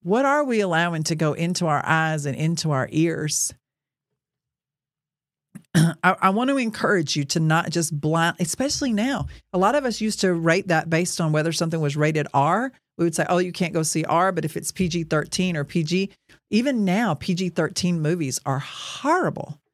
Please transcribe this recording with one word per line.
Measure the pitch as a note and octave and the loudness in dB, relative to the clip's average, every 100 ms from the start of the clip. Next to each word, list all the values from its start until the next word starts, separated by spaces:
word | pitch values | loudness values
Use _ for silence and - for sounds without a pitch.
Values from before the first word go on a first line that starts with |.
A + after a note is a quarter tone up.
What | E3+ A3 | 2 2
are | C#4 D4 | 4 2
we | C#4+ A3+ | 2 0
allowing | G3 E3 F3 E3 | 2 2 0 0
to | D#3 D#3+ | -2 0
go | D#3 | 0
into | C#3+ E3 F3+ E3+ | 0 -2 0 0
our | C#3+ | 0
eyes | - D#3+ D#3+ D#3 C#3+ | 2 2 2 -2 -4
and | C3 | -2
into | D#3+ E3 D#3+ | -2 0 0
our | C#3 B2+ | 0 0
ears? | D#3 E3 D#3+ D3+ - - - _ _ _ _ _ _ _ _ _ _ _ _ _ _ _ _ _ _ _ - _ | 0 0 0 -4 -2 -4 -6 _ _ _ _ _ _ _ _ _ _ _ _ _ _ _ _ _ _ _ -20 _
<clears throat> | |
I, | E3+ E3 - | 4 4 2
I | F3+ F#3 F#3+ | 0 2 2
want | G3 B3+ | 2 0
to | C#4 | 0
encourage | A#3 - - G3+ D3 D3+ | -2 -2 0 0 0 -2
you | |
to | C#3 F3 | -2 0
not | D#3+ D#3+ E3 | 2 2 0
just | E3 D#3+ D3 | -2 -2 -2
blind, | D3+ D#3+ E3+ E3+ | 0 2 0 0
especially | F3+ - C4+ - C#4+ | -4 -2 -4 -2 -2
now. | G#3+ A#3+ - - - _ | 0 0 -2 -6 -12 _
A | F#3 | 0
lot | F#3+ | 2
of | C#4+ | 2
us | C4 G#3+ | 0 -2
used | G#3+ G#3 | -4 0
to | F#3+ | 0
rate | E3+ E3 E3+ G3+ | 2 2 2 2
that | D#3+ D#3+ | 0 2
based | E3 F3 - | 0 0 -2
on | D#3+ | 0
whether | D3+ D#3 | 2 0
something | D#3+ E3 E3 | 0 -2 0
was | D3+ D3 | -2 0
rated | D3+ D#3 C#3+ | 0 0 0
R. | C3+ C#3+ F#3+ C4 - _ - | 2 4 2 0 -8 _ -2
We | |
would | E3+ | -2
say, | E3 D#3+ | 0 0
"Oh, | F3 | 2
you | F3+ | 0
can't | F3 F3 | -2 -2
go | E3 | 0
see | D#3+ E3 | 0 -2
R," | D#3 E3 F#3 | 0 2 2
but | F3+ | 0
if | D#3 - | -4 -6
it's | - | -8
P | - F#3 | -2 -2
G | E3+ | -2
thirteen | D#3+ D#3 - - F#3 E3+ | 0 -2 -2 -2 -2 -2
or | |
P | C#3+ F3 | -2 -2
G, | D#3 F3+ G3 _ _ - _ | 0 0 -2 _ _ -20 _
even | G#3 B3+ B3+ | 0 2 2
now, | G3 F#3 A#3 | 2 2 0
P | D3+ - | -2 -2
G | F3 F#3 | -2 -2
thirteen | E3+ D#3 - F3+ E3+ | 0 -2 0 0 0
movies | D3+ F3 C#3+ B2 - | 0 0 -2 -4 -4
are | C3+ | -4
horrible. | - - - - C#4 F4 E4 - - D3 _ | -4 -12 -12 -6 0 2 0 -4 -10 -14 _